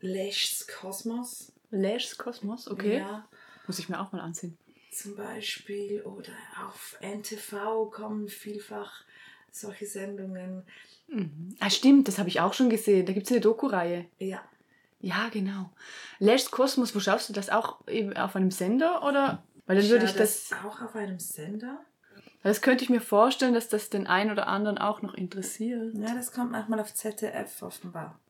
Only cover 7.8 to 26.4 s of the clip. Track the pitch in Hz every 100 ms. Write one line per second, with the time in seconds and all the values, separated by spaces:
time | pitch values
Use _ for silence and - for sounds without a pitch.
7.8 | 208 202 214 214 208 - 208 208 202 208
8.8 | 202 - - - - - _ - 208 196
9.8 | 202 202 196 202 190 185 185 185 185 -
10.8 | - - - 262 170 151 175 - 208 -
11.8 | 262 277 269 196 180 - 226 - 254 220
12.8 | - 196 180 190 196 240 208 226 277 196
13.8 | 175 175 175 - 190 185 - _ _ _
14.8 | _ _ 190 175 226 220 196 196 185 -
15.8 | - - - - 196 254 - - 269 269
16.8 | 240 208 196 208 - 202 196 214 226 -
17.8 | - - 202 - 196 190 190 185 185 247
18.8 | 320 349 285 277 277 196 - - - 190
19.8 | 208 240 220 - 214 - - - 202 -
20.8 | 226 220 202 180 - - 156 214 247 285
21.8 | - _ _ - - _ 196 208 - 254
22.8 | 254 240 - 208 240 262 254 233 233 214
23.8 | - 202 196 180 208 208 - 196 208 202
24.8 | 208 208 208 - 185 190 185 - 220 240
25.8 | 226 220 220 247 247 -